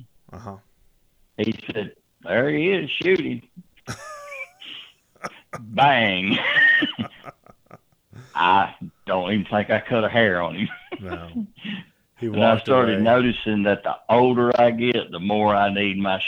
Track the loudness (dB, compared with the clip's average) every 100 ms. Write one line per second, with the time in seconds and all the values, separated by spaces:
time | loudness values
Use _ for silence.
0 | -20 _ _ -18 -16 -16 _ _ _ _
1 | _ _ _ -6 -4 -4 -8 -8 -10 -12
2 | _ _ -4 -2 0 -2 -2 -2 -4 -4
3 | -2 0 -2 -8 -12 -20 -20 _ -16 -14
4 | -14 -18 -16 -16 -16 -18 -20 -18 -20 _
5 | _ _ -14 -14 _ -16 -6 2 4 6
6 | 4 2 0 0 0 2 4 4 0 -4
7 | -10 -12 -20 -20 -20 -20 _ -20 _ _
8 | _ -20 -10 0 4 4 2 -4 -18 _
9 | -4 -2 0 -2 0 -2 0 -2 0 -2
10 | 0 2 2 2 -2 -4 -6 -8 -16 -14
11 | -12 -12 -10 -10 -10 -12 -12 -12 -14 _
12 | _ -8 -4 2 4 4 2 2 4 2
13 | 4 4 2 -2 -2 0 2 0 -2 -6
14 | 0 4 4 4 2 4 4 2 0 -2
15 | -4 -6 -2 2 2 4 2 0 -2 -2
16 | -2 -2